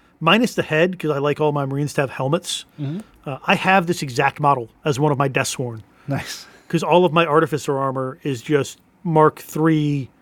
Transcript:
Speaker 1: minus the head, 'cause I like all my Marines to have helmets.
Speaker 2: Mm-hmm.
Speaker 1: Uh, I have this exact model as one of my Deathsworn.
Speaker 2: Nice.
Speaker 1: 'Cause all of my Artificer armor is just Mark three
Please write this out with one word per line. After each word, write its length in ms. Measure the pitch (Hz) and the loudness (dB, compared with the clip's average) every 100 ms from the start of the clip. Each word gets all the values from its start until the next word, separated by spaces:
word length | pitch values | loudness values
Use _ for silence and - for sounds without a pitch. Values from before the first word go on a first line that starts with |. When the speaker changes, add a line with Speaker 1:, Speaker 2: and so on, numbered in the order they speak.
| _ - | _ -4
Speaker 1:
minus 340 | 160 202 247 | 2 4 2
the 80 | - | 0
head, 360 | - 156 180 180 | -2 2 0 0
'cause 120 | 151 | -4
I 80 | 139 | 0
like 200 | 143 143 | 0 0
all 120 | 151 | 0
my 140 | 143 139 | 0 -2
Marines 260 | 139 147 | -2 -2
to 60 | - | -2
have 80 | 135 | -4
helmets. 540 | - 135 165 - - - - | -2 -2 -2 -4 -10 -10 -10
Speaker 2:
Mm-hmm. 200 | 143 170 - _ - | -8 -8 -10 _ -12
Speaker 1:
Uh, 120 | 135 - | -6 -2
I 80 | 185 | 0
have 300 | 185 190 170 | 4 2 2
this 160 | 175 | -2
exact 380 | 143 123 139 - | -4 0 0 2
model 300 | 147 135 117 _ - | 2 2 -2 _ -4
as 120 | 127 | 0
one 140 | 151 | 0
of 60 | 139 | 0
my 100 | 139 | 0
Deathsworn. 540 | 131 127 - 123 113 - _ - | 0 -2 -4 -8 -10 -18 _ -6
Speaker 2:
Nice. 380 | 135 - - - - - | -6 -6 -12 -16 -20 -4
Speaker 1:
'Cause 140 | 165 | -2
all 220 | 165 170 | 4 4
of 80 | 180 | 4
my 140 | 156 165 | 2 2
Artificer 500 | 151 160 147 - 139 | 2 2 0 -2 -2
armor 400 | 135 131 131 131 | -2 -4 -6 -6
is 180 | 151 127 | -6 -6
just 380 | - 147 131 - _ _ | 0 0 0 -8 _ _
Mark 340 | 180 160 156 - | 0 4 4 2
three 680 | - - 160 156 147 143 127 _ | -8 -2 2 2 0 -2 -6 _